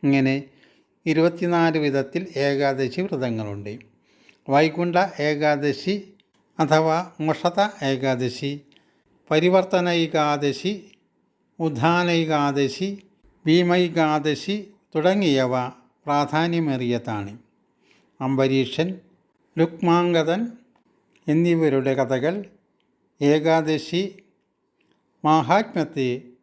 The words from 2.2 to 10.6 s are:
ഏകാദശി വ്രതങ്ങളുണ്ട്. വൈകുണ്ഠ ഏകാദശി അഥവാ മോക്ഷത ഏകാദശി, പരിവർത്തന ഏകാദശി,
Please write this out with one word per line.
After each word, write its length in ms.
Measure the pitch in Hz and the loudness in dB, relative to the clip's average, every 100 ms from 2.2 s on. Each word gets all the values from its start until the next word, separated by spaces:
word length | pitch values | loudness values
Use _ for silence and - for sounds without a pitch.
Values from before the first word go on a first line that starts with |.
| 185 135 | -6 -2
ഏകാദശി 640 | 139 139 139 131 131 127 | -2 0 0 0 -4 -4
വ്രതങ്ങളുണ്ട്. 800 | 190 156 123 113 107 101 101 113 - _ _ _ _ _ - | -6 -4 -4 -4 -6 -10 -12 -14 -18 _ _ _ _ _ 0
വൈകുണ്ഠ 480 | 139 160 151 175 175 190 - | 2 4 0 -2 0 -2 -2
ഏകാദശി 760 | 147 151 151 147 147 139 - 202 196 _ _ _ _ - | -2 0 0 0 -2 -4 -4 -6 -8 _ _ _ _ -4
അഥവാ 520 | 156 156 160 160 180 - | 2 4 4 0 -4 -6
മോക്ഷത 400 | 156 151 175 175 202 - | -4 0 -2 0 -2 -2
ഏകാദശി, 680 | 139 135 135 127 123 123 143 143 - _ _ _ _ _ _ | -4 -2 -2 -2 -4 -4 -8 -8 -14 _ _ _ _ _ _
പരിവർത്തന 580 | 156 175 190 185 185 175 | 2 4 4 2 0 0
ഏകാദശി, 840 | 170 165 160 147 147 143 135 | 0 0 0 0 0 -2 -2